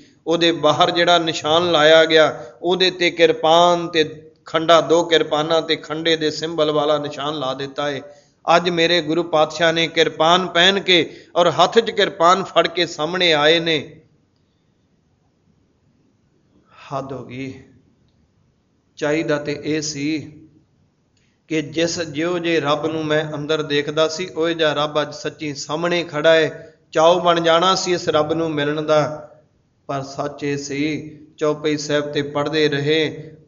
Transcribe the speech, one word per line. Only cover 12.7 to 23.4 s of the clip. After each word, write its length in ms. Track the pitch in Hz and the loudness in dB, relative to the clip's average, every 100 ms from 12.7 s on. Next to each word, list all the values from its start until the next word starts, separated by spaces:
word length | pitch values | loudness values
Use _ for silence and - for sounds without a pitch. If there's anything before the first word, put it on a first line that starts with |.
| 180 160 | 0 -4
ਸਾਹਮਣੇ 480 | - 156 180 175 | -4 -4 0 2
ਆਏ 260 | 151 151 170 | 4 4 4
ਨੇ। 420 | 165 151 117 - _ _ _ _ _ _ _ _ _ _ _ _ _ _ _ _ _ _ _ _ _ _ _ _ _ _ | 2 -2 -4 -16 _ _ _ _ _ _ _ _ _ _ _ _ _ _ _ _ _ _ _ _ _ _ _ _ _ _
ਹੱਦ 520 | _ - - 135 135 | _ -20 -12 -10 -10
ਹੋ 120 | 127 120 | -14 -14
ਗਈ। 380 | 123 135 - - _ _ _ _ _ _ _ _ _ _ _ _ - | -14 -14 -16 -20 _ _ _ _ _ _ _ _ _ _ _ _ -6
ਚਾਹੀਦਾ 420 | 147 156 156 147 | -2 -2 -2 -4
ਤੇ 240 | 143 147 | -4 -6
ਇਹ 180 | 151 156 | -4 -4
ਸੀ 580 | 147 139 143 156 - - - _ _ _ _ _ _ _ _ _ - | -6 -6 -4 -6 -8 -18 -20 _ _ _ _ _ _ _ _ _ -6
ਕਿ 140 | 160 | -6
ਜਿਸ, 380 | 143 139 165 175 | -4 -2 -2 -2
ਜਿਹੋ 400 | 160 143 170 175 | -6 -4 -4 -2
ਜਿਹੇ 200 | 170 165 | -2 0
ਰੱਬ 260 | 143 151 160 | 0 -2 -2
ਨੂੰ 200 | 160 151 | -4 -2
ਮੈਂ 300 | 151 156 | -2 -2
ਅੰਦਰ 260 | 147 | -6